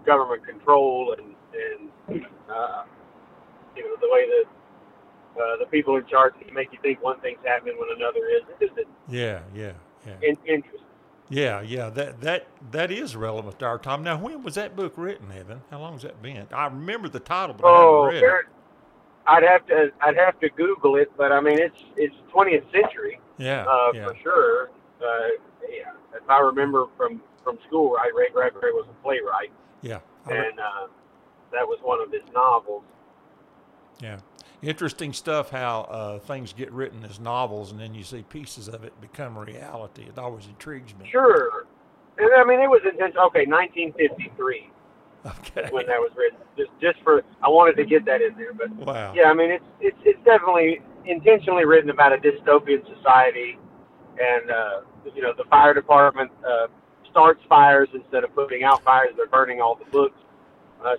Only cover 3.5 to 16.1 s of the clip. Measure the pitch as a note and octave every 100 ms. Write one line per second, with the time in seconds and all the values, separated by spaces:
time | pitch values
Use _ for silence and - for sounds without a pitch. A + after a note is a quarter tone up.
3.5 | _ _ G#4+ A4 A4 A#4+ B4+ B4 A#4+ A4+
4.5 | _ _ _ _ _ _ _ _ - A#2
5.5 | A#2 E3 D3+ C#3 C3+ B2+ C3+ C3 - -
6.5 | C3+ C3 C3+ C#3 C3 C3 C3 B2+ A#2+ B2+
7.5 | B2 A#2+ A#2 A#2 A#2 A#2+ A2+ A2+ A#2 -
8.5 | - - - A3 _ - B2 A#2 F#2+ F#2
9.5 | G2+ G#2 F2+ _ _ A2+ F#2+ D3+ D3 D#3+
10.5 | D#3 - - _ _ _ _ - C#3 C3+
11.5 | G2+ A2 B2+ A2+ A#2 C#3+ A#2+ D3 F3 -
12.5 | _ B2 D3 F3 G#3 C4+ A2+ A2 A2 G#2
13.5 | F#2+ B2 A#2 C3+ C#3+ E3+ D#3 A3+ D4+ G#3
14.5 | E3 G#3 F#3 F#3+ - F3 G3 G2 F#2+ F#2
15.5 | B2 - C#3+ D#3+ C#3+ C3